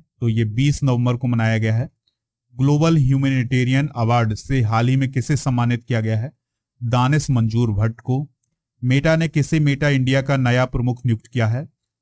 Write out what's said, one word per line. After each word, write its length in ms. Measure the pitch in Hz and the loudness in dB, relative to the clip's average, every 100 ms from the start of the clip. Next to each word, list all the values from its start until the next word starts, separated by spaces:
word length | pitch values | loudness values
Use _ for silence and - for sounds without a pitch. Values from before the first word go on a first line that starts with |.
| _ - | _ -6
तो 80 | 120 | -2
ये 160 | 113 110 | 0 -2
बीस 360 | 107 143 143 | 0 0 0
नवंबर 340 | 135 123 123 123 | 0 0 0 0
को 120 | 123 | -2
मनाया 300 | 117 113 113 | 0 0 0
गया 160 | 110 | 0
है। 160 | 113 131 _ _ _ _ _ _ | -2 -4 _ _ _ _ _ _
ग्लोबल 420 | 120 139 147 165 165 | -2 0 2 2 2
ह्यूमैनिटेरियन 920 | 131 135 135 131 120 127 127 135 147 123 | 2 2 0 0 0 0 2 0 -2 -2
अवार्ड 380 | 113 120 110 107 | 0 2 0 -4
से 240 | - 135 | -4 -2
हाल 260 | 110 113 120 | 0 0 2
ही 80 | 135 | 0
में 140 | 135 | 0
किसे 240 | 131 117 143 | -4 -2 -2
सम्मानित 460 | 143 123 120 117 | 0 0 0 -2
किया 160 | - 117 | -2 -4
गया 180 | 110 110 | -2 -4
है? 140 | 127 - _ _ _ - | -6 -12 _ _ _ -10
दानिश 480 | 120 123 127 151 143 | -2 0 2 0 0
मंजूर 400 | 127 113 117 120 | 0 0 0 0
भट्ट 280 | 101 113 117 | 0 -2 -4
को। 260 | - 127 151 _ _ _ _ - | -6 -6 -6 _ _ _ _ -8
मेटा 320 | 123 135 160 160 | -2 0 2 0
ने 120 | 160 | 0
किसे 320 | 156 135 160 | -2 0 2
मेटा 280 | 147 139 147 | 2 2 0
इंडिया 320 | 139 127 135 | 0 2 0
का 140 | 135 139 | 0 0
नया 260 | 123 123 127 | 2 2 0
प्रमुख 380 | 123 123 120 123 | -2 -2 -2 -2
नियुक्त 200 | 110 - | -2 -4
किया 200 | 123 110 | -2 0
है? 220 | 120 160 _ _ _ | -2 -6 _ _ _